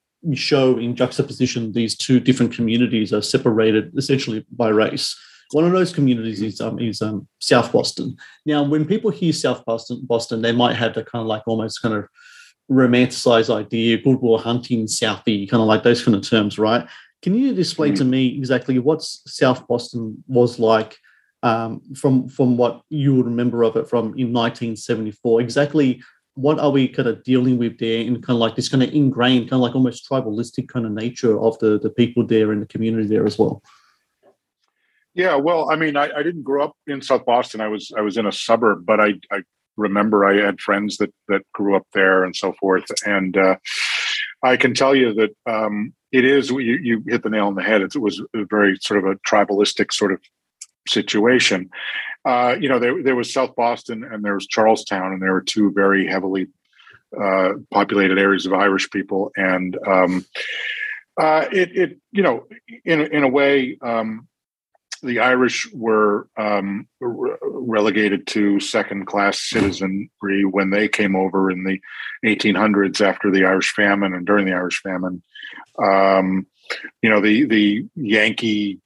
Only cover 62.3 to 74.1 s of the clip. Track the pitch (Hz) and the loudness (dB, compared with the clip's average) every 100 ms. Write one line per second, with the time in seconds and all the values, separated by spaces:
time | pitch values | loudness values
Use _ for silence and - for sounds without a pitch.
62.3 | 117 - 220 - - - 156 151 151 135 | 0 -8 -20 -20 -12 -2 0 0 0 2
63.3 | 139 139 143 127 - 123 113 110 110 - | 2 4 2 0 -6 -4 -4 -4 -8 -14
64.3 | _ _ _ _ _ _ - 131 117 123 | _ _ _ _ _ _ -12 -6 0 2
65.3 | 127 123 - 117 - 113 110 107 104 - | 4 2 0 -8 -6 0 2 2 0 -4
66.3 | - 107 101 98 101 - _ 123 120 120 | -6 -2 -2 -4 -8 -10 _ -8 -4 -6
67.3 | - 104 120 117 110 104 101 104 98 - | -6 -8 -6 -2 0 2 2 0 -2 -4
68.3 | 110 101 101 - 110 - 98 90 101 101 | 0 2 0 0 -4 -4 -8 -6 -2 0
69.3 | - - 113 98 90 95 98 117 _ 101 | -2 -4 0 0 0 -4 -4 -8 _ -2
70.3 | 98 98 98 95 101 107 - 101 95 92 | 0 0 0 0 0 0 0 0 0 0
71.3 | 95 95 90 92 95 - - - - 113 | 0 0 0 -4 -6 -8 -16 -14 -4 -2
72.3 | 104 110 92 107 101 98 82 101 - 101 | 0 2 2 2 4 2 2 0 2 0
73.3 | 95 92 95 - - 101 98 98 | 2 4 2 0 0 2 2 0